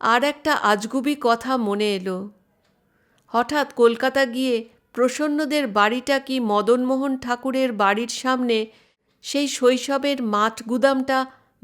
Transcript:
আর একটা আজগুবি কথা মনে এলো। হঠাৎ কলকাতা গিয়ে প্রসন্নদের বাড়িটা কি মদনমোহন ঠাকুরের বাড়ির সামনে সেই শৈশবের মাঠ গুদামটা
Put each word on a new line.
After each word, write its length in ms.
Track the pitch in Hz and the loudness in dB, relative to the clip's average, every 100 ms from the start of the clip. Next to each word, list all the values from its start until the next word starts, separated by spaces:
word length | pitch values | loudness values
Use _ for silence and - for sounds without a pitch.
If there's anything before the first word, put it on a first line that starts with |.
আর 240 | 220 240 | 0 2
একটা 280 | 285 294 311 | 2 -2 -2
আজগুবি 640 | 277 208 208 220 269 262 294 | 0 2 0 -2 -4 -2 -2
কথা 360 | 233 233 240 262 | 0 0 0 -2
মনে 380 | 214 202 214 | -2 0 0
এলো। 360 | 196 185 185 208 - _ _ _ _ _ _ _ _ _ | -2 -4 -6 -8 -16 _ _ _ _ _ _ _ _ _
হঠাৎ 460 | 233 240 294 277 | -2 0 0 -2
কলকাতা 500 | - 233 233 262 269 | 4 4 4 0 2
গিয়ে 440 | 269 240 262 226 226 _ _ | 0 0 -2 -2 -4 _ _
প্রসন্নদের 720 | - 247 254 302 294 294 302 262 | 0 0 2 -2 0 0 0 0
বাড়িটা 520 | 202 208 247 254 277 | 2 2 2 0 -2
কি 220 | 269 262 | -2 -2
মদনমোহন 760 | 226 208 208 247 254 262 277 262 | 0 2 4 2 2 0 -2 -4
ঠাকুরের 560 | 247 240 262 262 262 | -4 -4 -2 0 0
বাড়ির 360 | 208 196 208 233 | 2 2 2 -2
সামনে 580 | - 262 254 247 220 220 - _ _ _ _ | -4 -2 -2 0 0 -2 -10 _ _ _ _
সেই 260 | - 285 285 | -6 -2 -2
শৈশবের 760 | - 247 254 247 277 285 269 | 2 2 2 0 -2 -2 -2
মাঠ 400 | 226 208 220 220 | -2 0 0 -2
গুদামটা 640 | 226 247 269 262 262 262 262 - _ _ | -6 0 2 2 0 -2 -2 -10 _ _